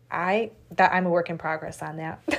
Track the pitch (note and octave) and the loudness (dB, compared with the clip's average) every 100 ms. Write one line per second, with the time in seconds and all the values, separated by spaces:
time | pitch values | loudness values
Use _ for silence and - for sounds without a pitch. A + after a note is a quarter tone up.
0 | - E3 F3+ G#3+ A3 - - F3+ F#3 F3+ | -8 -4 0 0 -2 -8 -4 4 4 4
1 | F3+ E3+ E3+ E3 D#3 D#3+ D#3 - D#3 D#3+ | 2 2 0 -4 -4 -4 -6 -10 -10 -8
2 | D#3+ - - | -10 -8 -4